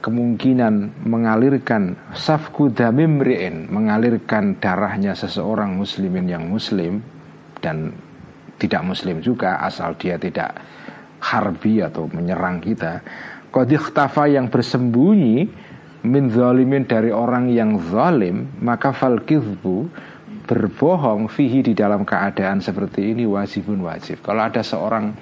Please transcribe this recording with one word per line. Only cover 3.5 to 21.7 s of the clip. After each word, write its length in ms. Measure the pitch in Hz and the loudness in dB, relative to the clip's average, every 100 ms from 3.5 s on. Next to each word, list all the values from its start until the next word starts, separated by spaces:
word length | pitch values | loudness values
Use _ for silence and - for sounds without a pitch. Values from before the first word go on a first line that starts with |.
| 82 80 | -6 -6
mengalirkan 880 | 98 110 107 120 113 - 110 101 92 | -2 2 2 2 0 0 0 0 0
darahnya 560 | 101 92 98 101 98 90 | -2 0 -2 -2 -2 -2
seseorang 560 | 92 - 87 113 101 | -6 -4 -2 -2 -2
muslimin 560 | 92 98 - 95 92 90 | -2 -4 -4 -2 -2 -2
yang 160 | 87 82 | -4 -4
muslim 560 | 110 - 101 85 101 117 - - - - - | -4 -2 -2 -2 -4 -8 -18 -20 -20 -20 -10
dan 320 | - 78 151 - - - - - - - | -6 -6 -6 -10 -18 -20 -20 -20 -20 -6
tidak 240 | - 185 156 | -2 -2 -4
muslim 320 | 95 - 160 | -4 -4 -4
juga, 400 | 120 120 - - | -2 -2 -2 -2
asal 400 | - - 170 160 | -4 -6 -8 -6
dia 240 | 185 175 | -6 -4
tidak 320 | 180 165 - - - - - - - - - | -4 -4 -6 -8 -18 -20 -20 -20 -20 -10 -4
harbi 560 | 117 98 82 107 110 | -2 -2 -2 0 2
atau 240 | 80 82 76 | 0 -4 -6
menyerang 480 | 82 87 87 90 90 | -4 -4 -2 -2 -4
kita. 400 | 87 113 82 82 - - - - - | -4 -4 -4 -8 -12 -16 -16 -18 -2
Qad 160 | 135 123 | 0 4
ikhtafa, 560 | 147 - - 135 - 147 | 2 2 0 2 4 4
yang 160 | 143 123 | 4 2
bersembunyi, 960 | 123 117 127 123 117 160 214 127 117 208 - - - - - 113 | 0 0 0 2 4 6 6 6 4 2 -4 -20 -20 -20 -6 0
min 240 | 139 131 | 2 4
zalimin, 560 | 113 123 127 127 139 127 | 4 4 6 4 2 2
dari 240 | 113 113 | 2 2
orang 400 | 107 120 123 127 | 2 0 2 2
yang 320 | 120 107 104 82 | 2 2 0 0
zalim, 560 | 104 160 151 90 95 90 - | 2 4 4 2 -2 -6 -4
maka 320 | 117 117 143 | -2 0 0
fal 320 | 131 131 113 - | 0 2 2 2
kizbu, 640 | 156 110 95 92 92 165 - - - - - - | 0 0 -4 -4 -2 -4 -10 -20 -20 -18 -10 -2
berbohong, 800 | 120 202 - 147 180 135 104 110 | 0 0 0 2 2 2 0 -2
fihi, 400 | - 139 131 | 0 2 2
di 80 | 120 | 2